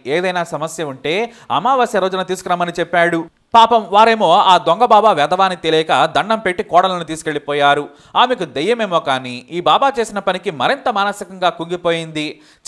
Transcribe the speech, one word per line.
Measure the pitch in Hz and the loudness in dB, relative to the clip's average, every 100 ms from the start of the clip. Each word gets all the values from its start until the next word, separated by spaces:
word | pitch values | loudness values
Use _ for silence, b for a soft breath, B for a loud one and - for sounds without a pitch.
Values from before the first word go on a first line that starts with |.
| 127 | -6
ఏదైనా | 160 185 180 | -2 -2 -4
సమస్య | 170 147 156 170 | -6 -6 -8 -8
ఉంటే | 151 135 143 185 233 B - | -10 -8 -6 -4 -6 B -6
అమావాస్య | 131 220 269 240 208 | -2 0 0 0 -2
రోజున | 185 185 | -2 -4
తీసుకురమ్మని | 180 185 185 175 175 175 | -6 -6 -4 -4 -2 -4
చెప్పాడు. | 165 175 170 170 165 _ _ | -2 0 2 0 -6 _ _
పాపం | 233 233 233 185 | 4 6 4 2
వారేమో | 202 226 220 180 185 | 4 4 4 4 4
ఆ | 190 233 | 6 4
దొంగ | 220 214 | 2 2
బాబా | 240 214 214 | 4 6 4
వెధవా | 160 151 185 | 2 0 2
అని | 190 180 | 0 0
తెలియక | 160 156 160 135 | 0 0 2 2
దండం | 156 143 190 220 | 2 0 -2 -2
పెట్టి | 185 180 | -2 -4
కోడలను | 202 165 190 180 | 0 2 2 -2
తీసుకెళ్లిపోయారు. | 156 160 160 147 143 143 143 143 147 B B 190 | -6 -8 -6 -6 -4 0 2 2 -2 B B 0
ఆమెకు | 247 247 | 0 -2
దెయ్యమేమో | 160 131 190 240 208 165 | -6 -4 -2 -2 -2 -2
కానీ | 147 131 127 123 - | 0 -4 -6 -12 -10
ఈ | 170 | -2
బాబా | 185 190 269 233 | 2 2 2 0
చేసిన | 220 202 | -4 -4
పనికి | 190 180 202 | -4 -4 -6
మరింత | 143 131 277 262 | -2 -2 -2 -4
మానసికంగా | 202 202 202 180 185 180 | -2 -4 -4 -12 -4 -4
కుంగిపోయింది. | - 170 175 175 165 160 156 151 - b b | -4 -8 -4 -2 -4 -6 -8 -8 -10 b b